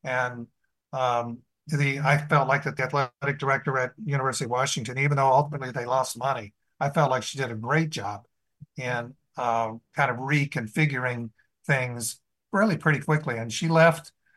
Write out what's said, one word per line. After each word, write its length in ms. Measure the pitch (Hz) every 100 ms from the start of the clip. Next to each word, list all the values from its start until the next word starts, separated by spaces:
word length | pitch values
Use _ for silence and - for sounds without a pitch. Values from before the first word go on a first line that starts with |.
And, 420 | 139 127 123 120 117 _ _ _ _
um, 460 | 135 127 120 120 120 _ _ -
the, 320 | 151 143 135
I 200 | 151 147
felt 280 | 147 151 131
like 160 | 135
that 140 | 143 -
the 80 |
athletic 560 | 131 143 131 - - 143
director 360 | 139 135 - 131
at 160 | 127 -
University 400 | 110 139 131 127
of 80 | 123
Washington, 440 | 123 139 - 117 127
even 200 | 143 143
though 160 | 135
ultimately 400 | 131 147 151 131
they 140 | 123 120
lost 300 | 131 127 117
money, 360 | 131 127 104 _ _ -
I 120 | 139
felt 200 | 165 139
like 140 | 131
she 120 | - 135
did 140 | 131
a 60 | 113
great 340 | 117 151 160
job 380 | 156 101 104 - _ _ - - -
in, 380 | 127 123 120 - _ -
uh, 360 | 123 117 113 113 _ -
kind 160 | 135
of 60 | 117
reconfiguring 1120 | 131 147 143 139 110 - 156 131 127 120 117 - _ _ -
things 540 | 139 123 120 117 - _ _ _
really 240 | 196 214 156
pretty 240 | 156 151
quickly. 380 | - 151 151 117
And 140 | 113
she 140 | 110 165
left 460 | 160 165 160 - _ _